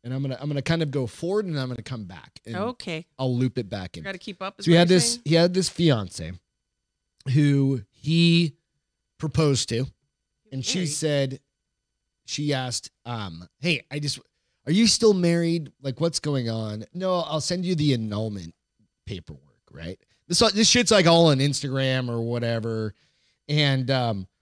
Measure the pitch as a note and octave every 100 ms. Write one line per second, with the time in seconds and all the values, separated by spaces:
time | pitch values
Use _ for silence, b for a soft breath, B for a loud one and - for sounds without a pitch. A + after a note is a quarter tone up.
0 | A#2+ C3 C#3 B2+ D3 C#3+ - E3 D#3 C#3
1 | B2 - E3+ G#3 G3 D3 C3 A#2 G#2+ B2
2 | F#2+ F2 - - - A#2 A3 B3 - D#3+
3 | F3 - C3 B2 B2+ B2 G#2 G2+ F2+ -
4 | D#2+ F3 - F#3+ F#3+ - G3 E3+ F3 F#3
5 | - - - E3 F3 F3+ F3+ - E3+ A#2+
6 | F#2+ - D#2+ F#2 _ _ _ _ _ _
7 | _ _ - C3+ D3 C#3 C3+ C3+ G2+ _
8 | C#3+ E3 E3+ E3+ E3+ - _ _ _ _
9 | _ _ D#3+ - D#3 C3 - A#2 C3+ _
10 | _ _ _ _ _ C3 B2 F#3+ E3+ C#3
11 | D#3 C#3+ C3+ C3+ _ _ _ _ _ _
12 | _ _ - - D3 C3+ B2+ A#2+ - _
13 | A#2+ A#2+ G2 E2 F2 _ D#3 D3+ - D3
14 | C#3+ - _ _ _ _ - F3 A3+ -
15 | A3+ G3 E3+ E3+ E3+ E3+ D3 _ C#3 B2+
16 | E3 - D3+ C#3 A#2 A2+ A2 G#2+ A2 F3
17 | F#3 F3+ D3+ D#3 C#3 F3+ F3+ F3 D3 B2
18 | A2 G#2 A2 G2+ E2 _ _ _ _ _
19 | - G2 D#2+ C#2+ C#2 _ _ C#2 E2 F#2+
20 | _ _ _ E3+ A3+ G3 A3 B3 A3 G#3
21 | E3+ E3 E3 C3+ C#3+ C3+ C#3 C3+ C3+ C3
22 | B2 A#2 A#2 A#2+ A#2 A#2 A2+ A2+ A2 -
23 | _ _ _ _ - D3 D3 C3+ B2 C3+
24 | A#2+ G2+ F#2 _